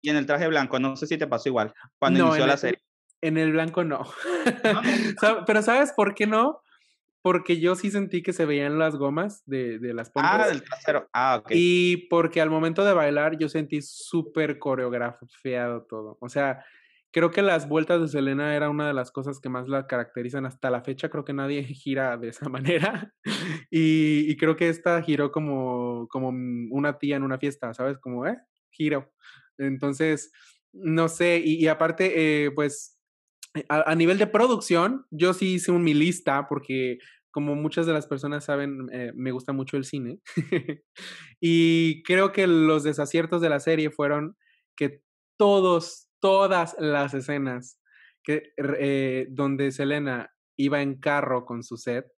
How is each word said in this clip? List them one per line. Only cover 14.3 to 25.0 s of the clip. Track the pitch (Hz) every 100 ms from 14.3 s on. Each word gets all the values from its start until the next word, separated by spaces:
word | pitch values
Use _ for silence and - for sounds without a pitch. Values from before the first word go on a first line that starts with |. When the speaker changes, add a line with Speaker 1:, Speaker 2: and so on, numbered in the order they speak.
| 160 151 143
Speaker 2:
coreografiado | 143 131 127 120 120 - 123 _ 135 123 120 117 -
todo. | 110 107 107
O | 123
sea, | 143 139 131 - _ _ _ _
creo | 165 165
que | 185
las | 202 165 143
vueltas | 156 156 175
de | 160
Selena | 143 139 139 147 147
era | 147
una | 147 147
de |
las | 139 127
cosas | - 135 135
que | 131
más | 127 127
la | 139 135
caracterizan | 123 117 - 120 139 131
hasta | - 131
la | 123
fecha. | 123 135 160
Creo | 156 139
que |
nadie | 139 135 143
<laughs> | 131
gira | 135 139 135 131 120
de | 117
esa | - 143
manera. | 127 135 170 190 220 208 _ 208 - 170 160 -
Y, | 165 160 156 151 151 151
y | 147
creo | 160 160
que | 170
esta | 165 180 170